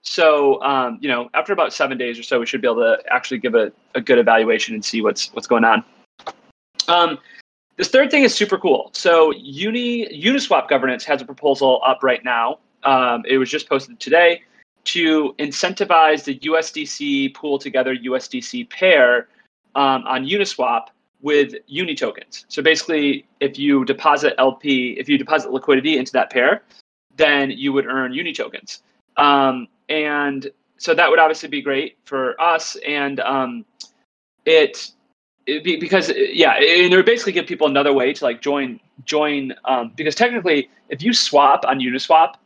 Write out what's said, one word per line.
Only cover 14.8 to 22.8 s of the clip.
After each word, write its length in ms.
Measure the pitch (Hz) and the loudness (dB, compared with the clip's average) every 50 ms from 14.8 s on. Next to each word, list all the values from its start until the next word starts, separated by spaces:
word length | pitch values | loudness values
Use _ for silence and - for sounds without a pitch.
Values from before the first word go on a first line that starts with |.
| _ | _
to 500 | - - 180 170 160 156 156 151 135 - - | -6 -4 0 0 2 2 2 0 -2 -4 -6
incentivize 840 | 147 147 139 - - 180 190 - 202 - 175 165 160 156 151 147 - | -8 -8 -4 -4 -4 -4 -2 -4 0 2 4 6 6 6 4 0 -2
the 140 | 147 135 127 - | -10 -10 -8 -4
U 160 | 151 160 160 | -2 -2 -2
S 120 | 160 - | -2 -4
D 140 | - 156 151 | -10 -12 -12
C 440 | 139 - - 147 143 139 139 139 135 | -12 -12 -10 -6 -4 -2 -2 -4 -4
pool 280 | 135 - - 151 139 | -6 -8 -6 -6 -6
together 340 | 139 - 143 120 131 127 131 | -6 -6 -4 -4 -2 -2 -2
U 240 | 131 123 117 127 127 | -4 -6 -6 -6 -6
S 120 | 131 127 | -6 -6
D 120 | - - 127 | -8 -12 -10
C 260 | 117 - - 123 117 | -10 -10 -10 -12 -12
pair, 640 | _ - - 185 190 175 143 127 123 123 120 117 _ _ _ _ _ _ _ _ _ _ | _ -8 -2 2 4 6 6 6 6 4 2 -2 _ _ _ _ _ _ _ _ _ _
um, 300 | 139 139 135 135 131 - | 0 0 2 0 -2 -2
on 180 | - 131 127 131 | -4 -6 -4 -4
Uniswap 640 | 143 185 208 196 190 - - 127 120 120 117 - - _ _ _ _ _ _ | -4 -2 -2 -2 -4 -4 -4 -2 -2 -2 -4 -4 -8 _ _ _ _ _ _
with 340 | 135 147 147 147 139 123 120 - _ | -4 0 2 2 2 0 -2 -18 _
Uni 300 | _ 139 156 185 170 147 | _ -8 -8 -6 -6 -4
tokens. 500 | - 135 113 - - - _ - - _ _ | -4 -6 -6 -6 -10 -18 _ -20 -20 _ _
So 120 | - - | -8 0
basically, 640 | 139 160 160 156 | 2 2 2 2